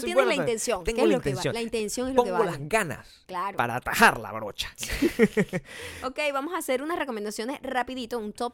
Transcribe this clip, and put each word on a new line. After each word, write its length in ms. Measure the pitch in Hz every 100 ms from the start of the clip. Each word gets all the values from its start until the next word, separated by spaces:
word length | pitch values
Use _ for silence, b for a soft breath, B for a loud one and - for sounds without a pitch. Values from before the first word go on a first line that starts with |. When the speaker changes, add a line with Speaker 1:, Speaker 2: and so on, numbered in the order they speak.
Speaker 1:
soy 60 | 247
Speaker 2:
tienes 80 | -
Speaker 1:
bueno 140 | 247
Speaker 2:
la 40 | -
Speaker 1:
tajando. 160 | 240
Speaker 2:
intención, 320 | 226 - 196
Speaker 1:
Tengo 120 | 160 233
Speaker 2:
que 40 |
es 40 | 262
Speaker 1:
la 60 | 262
Speaker 2:
lo 40 |
que 80 | 143
va-, 20 |
Speaker 1:
intención. 220 | 135 143 226
Speaker 2:
la 60 |
intención 480 | 233 226 208 - 262
es 60 | 262
lo 80 |
que 60 | 220
Speaker 1:
Pongo 140 | 180 185
Speaker 2:
vale. 140 | 139
Speaker 1:
las 100 | 147
ganas 380 | 220 165 95 - - -
Speaker 2:
Claro. 320 | 180 196 170
Speaker 1:
para 180 | 120 120
atajar 420 | 123 - 220 123
la 120 | 107
brocha. 380 | 110 107 - - -
<laughs> 1300 | - - - - 214 220 - 175 - - - -
Speaker 2:
Ok, 160 | 262 285 294
vamos 200 | 277 302
a 40 | 349
hacer 240 | 294 254
unas 180 | 302 349
recomendaciones 600 | 285 220 208 214 226 285
rapidito, 580 | 254 254 254 254 226 240
un 140 | 208
top 200 | - 240